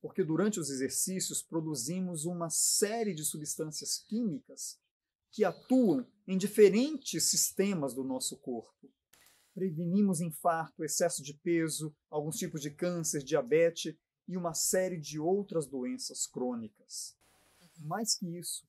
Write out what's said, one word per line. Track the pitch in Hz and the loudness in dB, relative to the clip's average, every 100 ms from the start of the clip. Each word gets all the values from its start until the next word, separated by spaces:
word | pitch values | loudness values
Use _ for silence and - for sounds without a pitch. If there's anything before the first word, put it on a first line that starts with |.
porque | 156 - | -8 -2
durante | 175 160 208 208 | 0 2 2 0
os | 143 | -4
exercícios | 135 131 - - 185 - 143 | -2 -2 -2 -2 -2 -2 -4
produzimos | - 165 156 147 120 180 185 165 156 | -4 -4 -4 -4 -4 -4 -4 -4 -4
uma | 175 165 | -4 -2
série | - - - 208 226 220 | 0 2 4 2 2 -2
de | 160 | -2
substâncias | 151 160 147 - 156 147 143 - | -6 -6 -8 -6 -6 -6 -6 -6
químicas | - 214 233 143 _ - - - _ _ _ _ _ | -4 -2 -2 -4 _ -14 -12 -14 _ _ _ _ _
que | - 196 | 0 0
atuam | 160 - 262 233 143 123 _ - | 0 2 6 6 4 0 _ -2
em | 190 | 0
diferentes | 202 214 208 190 277 311 - 170 - | 0 8 8 10 2 -2 -6 -2 0
sistemas | 160 - - 196 190 139 | 2 0 0 0 0 -2
do | 120 | -4
nosso | 131 127 - - | -4 -4 -6 -8
corpo. | - 120 - _ - _ _ _ - _ _ | -8 -8 -8 _ -20 _ _ _ -20 _ _
Prevenimos | - 190 156 170 190 202 170 | -4 -4 -2 2 4 4 4
infarto, | 175 - 175 165 160 - | -2 0 2 2 -2 -6
excesso | 156 - 175 - | -4 0 0 0
de | 139 | -8
peso, | 147 180 170 160 156 156 - _ | -8 0 2 2 -2 -8 -10 _
alguns | 151 151 156 | -4 -4 -4
tipos | 180 - | -6 -6
de | 147 | -8
câncer, | 147 175 175 160 151 | -4 -2 -2 -2 -4
diabetes | 131 151 123 151 165 165 165 156 _ _ - | 0 0 4 6 6 2 -8 -10 _ _ -8
e | 180 | -6
uma | 170 | -4
série | 160 - 185 185 175 | -2 0 2 0 -2
de | 147 151 | -6 -4
outras | 156 196 202 165 139 | 0 0 0 -2 -2
doenças | 135 123 127 - - - | -4 -4 -6 -8 -6 -6
crônicas. | - 175 170 220 _ _ - - - _ _ _ _ 175 - | -2 -4 -4 -8 _ _ -12 -12 -14 _ _ _ _ -20 -14
Mais | 151 185 220 - | -8 -4 0 -2
que | 180 170 | -2 -6
isso | 165 - | -8 -10